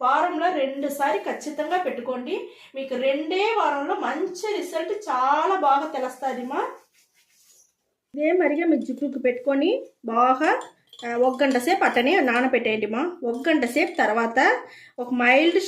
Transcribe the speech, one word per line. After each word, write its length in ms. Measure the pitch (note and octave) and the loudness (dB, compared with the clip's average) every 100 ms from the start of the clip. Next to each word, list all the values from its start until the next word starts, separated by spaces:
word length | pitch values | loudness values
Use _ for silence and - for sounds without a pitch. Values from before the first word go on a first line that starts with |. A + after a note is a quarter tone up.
వారంలో 440 | C4 D4 F4 D#4 F4 | 0 2 0 0 0
రెండు 340 | E4+ C4 C#4 C#4+ | 0 -2 -2 -6
సారి 300 | - C#4 G4 | -2 0 0
ఖచ్చితంగా 580 | D4+ A#3 D4 D4 D4+ F#4 | -4 -8 -6 -6 -2 -2
పెట్టుకోండి. 760 | D#4 A#3 C4 B3 B3+ G#4 - - - | -2 -4 -6 -6 -4 -6 -8 -16 -16
మీకు 200 | C4+ C4+ | -10 -6
రెండే 600 | B3 C4+ C#4 D#4+ F#4 G#4+ G#4 | -2 0 0 -2 0 0 2
వారంలో 360 | D4+ C#4 D4+ | 0 0 -2
మంచి 640 | G4 A#3+ D#4 F#4+ - G#4+ F4+ | -4 -4 -4 -4 -4 -6 -4
రిజల్ట్ 360 | C#4 D#4+ F4 G#4 D#4+ | -4 -6 -4 -6 -4
చాలా 460 | B3 C4 D4+ F4 | 0 2 2 2
బాగా 320 | F#4+ C#4+ C#4 D4+ C4+ | 2 2 2 0 -6
తెలుస్తుందిమా. 640 | B3+ - C4+ B3 B3 E4 B4+ - _ _ _ _ _ _ _ _ _ _ _ _ _ | -6 -6 -6 -6 -6 -6 -6 -10 _ _ _ _ _ _ _ _ _ _ _ _ _
ఇదే 180 | C#4 D4+ | -2 2
మరిగా 340 | F#4 D4 D4 E4+ | 4 2 2 2
మీ 100 | C#4 | 2
జుట్టుకు 420 | A#3+ A#3 C#4+ B3+ | 0 -4 -6 -2
పెట్టుకొని 640 | B3+ B3 C#4 C#4 D#4+ C5+ - _ | -2 0 0 2 2 0 -4 _
బాగా, 480 | A3+ A3+ B3+ C4 D#4 B4+ - _ _ - A#3+ | -4 2 4 4 2 0 -4 _ _ -12 -6
ఆ, 20 | |
ఒక 340 | A#3+ B3+ B3+ | 0 2 2
గంట 140 | C#4 B3 | 2 2
సేపు 280 | B3+ F#4+ | 2 2
అట్టనే 360 | C4+ B3 B3+ F#4+ | 2 2 2 4
నానబెట్టేయండి 680 | C4 A#3 C4 A#3+ A3+ G#3+ G#3 | 2 2 2 0 0 -2 -2
మా. 260 | A3+ F4 - | -2 -4 -4
ఒక 240 | A#3+ A#3+ E4 | -6 -2 0
గంట 160 | D#4 | 0
సేపు 320 | A#3+ C#4+ F4 - | 2 0 0 0
తర్వాత 400 | A3 A3 A3+ B3+ E4+ B4+ - - - - | 0 0 0 4 4 2 -4 -20 -16 -12
ఒక 160 | B3 | -6
మైల్డ్ 440 | B3 A#3+ C4 E4+ F4+ | 2 4 6 6 2